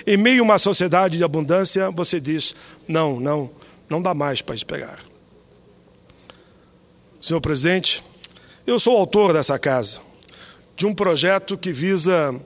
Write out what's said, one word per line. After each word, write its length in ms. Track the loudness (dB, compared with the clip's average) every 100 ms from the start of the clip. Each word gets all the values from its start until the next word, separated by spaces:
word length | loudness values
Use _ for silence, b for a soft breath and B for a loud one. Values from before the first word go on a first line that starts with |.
em 120 | B 2
meio 260 | 4 4
a 20 |
uma 140 | 6 4
sociedade 580 | 4 0 2 2 2 0
de 80 |
abundância, 680 | 0 0 0 0 0 -2 -2
você 300 | -4 -4 -4
diz: 360 | -4 -4 -4 -6 B B -4
"Não, 320 | -2 0 -2
não, 280 | -2 -4 -6 -12 B B -8
não 120 | -4
dá 100 | -2
mais 300 | -2 -2 -4
para 120 | -6
esperar." 440 | -10 -10 -10 -12 -16 -20 _ _ _ _ _ _ _ _ _ _ b b b b b b b _ _ _ _
Senhor 200 | -6 -4
presidente, 600 | -2 -2 0 0 -2 -4 -8 B B B B B B
eu 120 | 0
sou 200 | 2 2
autor 340 | 2 4 4
dessa 260 | 4 0 0
casa, 420 | 0 0 -2 -6 -10 B B B B B B -4
de 100 | -4
um 80 |
projeto 600 | 0 0 2 2 0 -2 -8
que 160 | -6
visa 680 | -4 0 0 2 2 0 -4